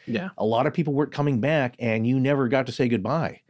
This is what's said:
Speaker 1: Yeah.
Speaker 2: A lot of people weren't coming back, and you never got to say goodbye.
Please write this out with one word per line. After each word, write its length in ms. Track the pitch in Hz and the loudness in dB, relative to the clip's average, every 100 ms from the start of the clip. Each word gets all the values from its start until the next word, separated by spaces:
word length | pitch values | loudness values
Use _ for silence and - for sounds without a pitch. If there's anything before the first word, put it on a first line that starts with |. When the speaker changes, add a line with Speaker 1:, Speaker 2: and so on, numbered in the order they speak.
| - | -6
Speaker 1:
Yeah. 220 | 113 190 - | -4 -4 -4
Speaker 2:
A 80 | |
lot 220 | 107 117 147 | 0 2 0
of 80 | |
people 180 | - 151 | 0 -2
weren't 200 | 139 143 | 0 -2
coming 280 | - 147 123 | 0 0 0
back, 360 | 135 156 127 - | 0 0 0 -2
and 280 | 117 110 113 | -2 0 2
you 140 | 131 | 2
never 260 | 131 143 123 | 2 2 2
got 180 | 135 127 | 2 0
to 60 | |
say 160 | - 127 | 0 0
goodbye. 520 | 117 101 160 95 - | 0 0 -2 -4 -8